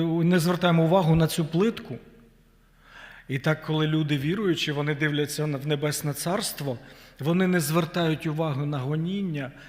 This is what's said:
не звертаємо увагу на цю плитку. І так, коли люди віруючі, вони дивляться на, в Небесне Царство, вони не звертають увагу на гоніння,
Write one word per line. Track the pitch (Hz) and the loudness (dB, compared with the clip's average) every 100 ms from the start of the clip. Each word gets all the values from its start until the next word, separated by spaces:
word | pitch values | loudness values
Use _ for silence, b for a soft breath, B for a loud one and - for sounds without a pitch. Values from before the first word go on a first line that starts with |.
| 165 170 | 2 2
не | 170 180 | 4 4
звертаємо | 165 175 180 165 | 2 2 4 4
увагу | 160 190 160 | 6 4 4
на | 165 160 | 4 4
цю | - | 0
плитку. | 151 165 220 226 - 123 - - - _ _ _ _ _ B B B B B | -2 0 0 -2 -8 -12 -14 -20 -20 _ _ _ _ _ B B B B B
І | 131 | -4
так, | 160 156 | 0 -2
коли | - 156 156 | -2 0 0
люди | 156 151 147 | 0 0 0
віруючі, | 147 202 196 156 - | 0 0 0 0 -2
вони | 143 147 | -2 -2
дивляться | 143 151 147 143 - 151 | 0 0 0 -2 -2 -4
на, | 139 | -4
в | 143 | -2
Небесне | 147 151 147 151 | -2 -2 -2 -4
Царство, | 139 - - 190 - 143 120 - B B B | -4 -4 -2 -4 -6 -6 -8 -10 B B B
вони | 139 175 185 | 0 2 4
не | 180 | 2
звертають | 143 165 170 180 165 156 160 | 2 0 0 0 0 0 -2
увагу | 151 160 135 147 | -2 -2 -2 -2
на | 147 | -4
гоніння, | 127 156 165 202 190 147 131 - | -2 -2 -2 -4 -4 -4 -8 -12